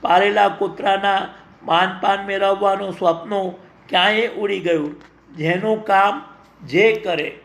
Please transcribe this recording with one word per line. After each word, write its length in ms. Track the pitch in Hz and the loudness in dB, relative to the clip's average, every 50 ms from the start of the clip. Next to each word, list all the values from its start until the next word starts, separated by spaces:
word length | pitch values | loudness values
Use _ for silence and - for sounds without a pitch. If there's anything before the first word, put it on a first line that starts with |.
પાળેલા 480 | - - 170 185 196 202 208 208 202 196 | 0 4 4 4 4 4 4 4 2 2
કૂતરાના 760 | - - 208 190 165 - - 202 196 196 196 202 196 190 - - - - - - - _ - | 2 -2 -4 -6 -6 -4 -2 0 0 0 2 0 0 0 -2 -6 -12 -18 -20 -20 -20 _ -4
માનપાન 600 | - 160 170 185 190 190 190 - 202 196 196 196 | 0 2 2 2 0 -2 -2 0 0 0 0 -2
મેળવવાનું 680 | 196 196 196 196 196 196 196 202 196 196 190 202 196 180 | -6 -4 0 0 0 0 2 2 0 0 0 -4 -8 -8
સ્વપ્ન 560 | - 190 175 165 165 - 220 208 196 190 185 180 - - - _ _ _ - | -2 0 0 0 0 -4 -6 -4 -4 -4 -4 -8 -12 -20 -20 _ _ _ -2
ક્યાંય 380 | - 185 180 202 214 214 226 226 | 0 2 2 2 2 0 -2 -2
ઉડી 320 | - - 208 202 202 185 | -4 -4 -4 -4 -4 -2
ગયું. 360 | 160 175 170 160 147 147 147 - - - _ _ _ _ - | -2 0 0 0 0 -4 -8 -12 -20 -20 _ _ _ _ -12
જેનું 500 | 165 151 160 175 185 202 220 220 214 214 | -6 -2 -2 0 0 0 -2 -2 -2 0
કામ 360 | - 196 190 196 202 - 294 - - - - - _ _ _ - | 2 4 4 4 4 0 -2 -10 -16 -20 -20 -20 _ _ _ -16
જે 280 | 135 123 170 208 226 220 | -2 2 4 4 4 4
કરે. 460 | 214 214 196 175 151 147 143 - - - | 2 -2 -4 -4 -4 -4 -6 -8 -12 -20